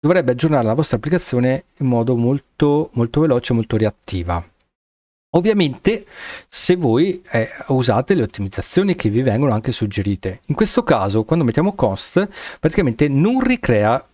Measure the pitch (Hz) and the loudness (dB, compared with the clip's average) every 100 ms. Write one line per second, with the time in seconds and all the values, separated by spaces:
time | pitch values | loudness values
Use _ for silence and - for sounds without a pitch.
0 | 151 180 127 123 160 147 113 120 151 117 | 2 2 2 0 2 2 2 0 -2 -4
1 | 151 170 - 123 127 135 _ _ 135 120 | -2 -4 -2 0 0 -2 _ _ -2 0
2 | 117 123 117 139 _ _ 147 147 156 120 | 0 0 0 -2 _ _ 2 2 -2 -2
3 | 117 143 160 123 - 117 110 110 107 - | -2 0 2 0 0 -2 0 0 -2 -4
4 | - 92 85 87 87 _ _ _ _ _ | -10 -8 -4 -6 -6 _ _ _ _ _
5 | _ _ _ 165 185 208 156 127 - 220 | _ _ _ 0 2 2 0 0 -2 -2
6 | - - - - - - - 180 147 117 | -6 -20 -18 -18 -6 -2 2 2 4 2
7 | 190 175 - 117 110 - - 131 120 107 | 2 -2 -4 -4 -4 -8 -2 0 2 0
8 | 131 190 90 - 98 - - - 202 180 | 2 0 0 -4 -6 -6 -2 0 2 0
9 | 113 107 127 107 139 110 113 117 107 101 | 0 0 0 2 0 0 -2 -4 -4 -2
10 | 101 98 95 92 _ 151 214 - - 123 | -2 -2 -6 -10 _ -2 0 0 2 0
11 | 98 107 110 165 135 113 185 - 113 95 | 2 -2 0 0 2 2 0 0 -2 -2
12 | - - 202 - - - - 185 151 110 | -2 -2 -2 -6 -18 -4 -2 0 -2 0
13 | 147 139 185 262 240 247 - 110 104 127 | 0 2 2 2 0 0 2 2 2 0
14 | - | -4